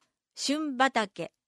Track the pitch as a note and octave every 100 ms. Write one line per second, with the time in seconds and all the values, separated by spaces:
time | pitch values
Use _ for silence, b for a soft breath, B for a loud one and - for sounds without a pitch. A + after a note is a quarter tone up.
0 | _ _ _ - - D4+ D4+ B3+ C4+ A#3
1 | G#3 - E3 _